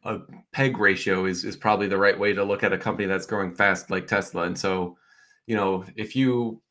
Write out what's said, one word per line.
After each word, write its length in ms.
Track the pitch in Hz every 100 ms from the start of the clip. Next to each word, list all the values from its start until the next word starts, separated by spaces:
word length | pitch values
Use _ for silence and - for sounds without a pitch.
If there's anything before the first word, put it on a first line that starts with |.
a 160 | 107 104 - - _
peg 260 | - 135 101
ratio 480 | 104 92 - 92 95
is, 200 | 90 101
is 100 | -
probably 320 | 110 104 101
the 100 | 95
right 220 | 101 98
way 140 | 104
to 100 | 98
look 200 | 101 101
at 100 | 104
a 40 | 95
company 300 | - 95 98
that's 180 | 95 90
growing 300 | 107 92 -
fast 340 | 101 92 -
like 180 | 95 92
Tesla. 360 | 101 95 -
And 160 | 85 85
so, 380 | 98 92 90 - _ _ _ _ -
you 80 | 110
know, 280 | 98 95 92 -
if 200 | 107 127
you 460 | 131 123 117 110 _